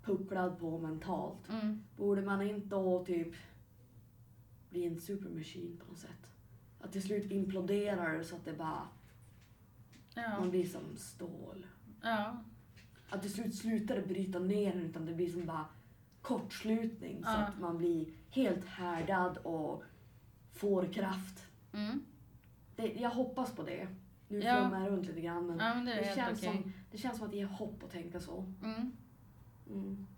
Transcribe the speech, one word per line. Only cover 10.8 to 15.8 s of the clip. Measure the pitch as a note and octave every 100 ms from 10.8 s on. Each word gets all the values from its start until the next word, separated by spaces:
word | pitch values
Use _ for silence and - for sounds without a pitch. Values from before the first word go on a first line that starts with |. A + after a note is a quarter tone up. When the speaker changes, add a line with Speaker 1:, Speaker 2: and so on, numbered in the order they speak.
| - -
Speaker 1:
stål. | - - E3+ - - G3 F3+ - - -
Speaker 2:
Ja. | A3+ A3 G#3 A#3+ - - - - - - -
Speaker 1:
Att | G3
till | G3
slut | - A3+ -
slutar | A3+ G#3+ - G#3
det |
bryta | F#3+ F#3 F#3 F3+
ner, | F#3 G#3 G3+ F3
utan | D#3+ D#3+ D#3+
det |
blir | E3 F3
som | E3+ E3
bara | D#3+ D#3 -